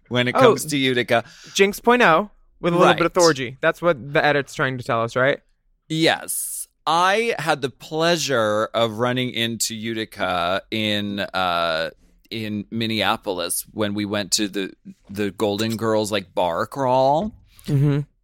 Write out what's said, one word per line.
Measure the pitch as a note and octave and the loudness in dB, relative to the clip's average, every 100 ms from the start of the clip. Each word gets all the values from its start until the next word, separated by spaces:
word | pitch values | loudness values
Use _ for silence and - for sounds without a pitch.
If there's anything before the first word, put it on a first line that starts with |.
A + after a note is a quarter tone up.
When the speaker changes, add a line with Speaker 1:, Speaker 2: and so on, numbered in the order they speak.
| _ | _
Speaker 1:
when | B2 B2 | -2 0
it | B3 | 4
Speaker 2:
Oh, | |
Speaker 1:
comes | B3 C3 - | 4 4 0
to | D3 | 0
Utica. | C3 B2 A#2+ A#2 - - - | 2 0 2 0 0 -10 -8
Speaker 2:
Jinx | - G3 - | 2 2 2
point | - B3 | 2 4
oh | G#3 D#3+ G#3 - _ _ | 6 4 2 -8 _ _
with | F3 | 0
a | E3+ | 4
little | F#3 D#3+ | 4 4
bit | E3 | 2
of | F#3 | 4
Speaker 1:
Right. | E3+ C3+ | 4 4
Speaker 2:
Thorgy. | A#2+ C3 | -2 -2
That's | D#3+ D#3+ | -2 0
what | E3+ D#3+ C#3+ | 0 -2 -2
the | D3+ | 0
edit's | C#3+ C#3+ C3+ | 2 2 -2
trying | - C3+ B2+ | -4 -4 -4
to | |
tell | - A#2 | -2 -2
us, | A#2 B2+ | -2 2
right? | C3 - _ _ _ _ - | 2 0 _ _ _ _ -8
Speaker 1:
Yes. | D#3+ D#3 G2 - - - - - _ - | 0 2 0 -2 -8 -8 -10 -14 _ -2
I | E3 F#3 G#3 A#3 - | 2 2 2 -2 -2
had | D#3 D3 | -2 -2
the | B2+ | -4
pleasure | - - D#3 E3 F3 C3 B2+ A2 G#2 A2 | -8 -8 -2 0 0 0 0 2 0 0
of | A2+ A#2 G#2+ | 0 -2 0
running | B2 B2+ B2 | -2 -2 -4
into | - A#2 A2+ - | -4 -4 -4 -6
Utica | A2+ A2+ A2 A2 - F#2 F2+ E2+ F#2+ - | -6 -6 -6 -8 -6 -4 -2 -2 -2 -4
in, | A2 G#2+ G#2 G#2 G2+ | -4 -2 -2 -4 -6
uh, | F#2+ F#2+ F2+ E2+ E2+ D#2+ D#2+ - _ _ _ | -6 -4 -2 0 0 -2 -4 -8 _ _ _
in | A2+ G#2+ G#2 G2 | -10 -6 -6 -6
Minneapolis | A2+ A2+ A2 F#2+ A2+ G#2 F2+ F2 - - | -6 -4 -2 -2 -2 -4 -4 -4 -6 -8
when | G#2 G#2 | -4 -4
we | G2+ | -2
went | G#2 G#2 F#2 | -4 -4 -2
to | - G#2 | -2 -2
the, | G2 F#2+ - G2 - - | -4 -6 -8 -20 -20 -14
the | G2+ G2+ | -6 -6
Golden | F#2 G#2+ G2+ A2+ A2+ | -2 -2 -2 -2 -2
Girls, | A2+ A2 G#2+ | 0 0 0
like, | G#2 F2+ | -4 -4
bar | - F2+ E2+ A2 | -2 -2 0 -4
crawl. | C#3+ C3 C3 C3 D3+ G#3+ - _ - - | -2 0 2 4 2 -2 -8 _ -16 -2
Speaker 2:
Mm-hmm. | C#3+ D3 C#3+ C#3+ _ | 2 2 0 -4 _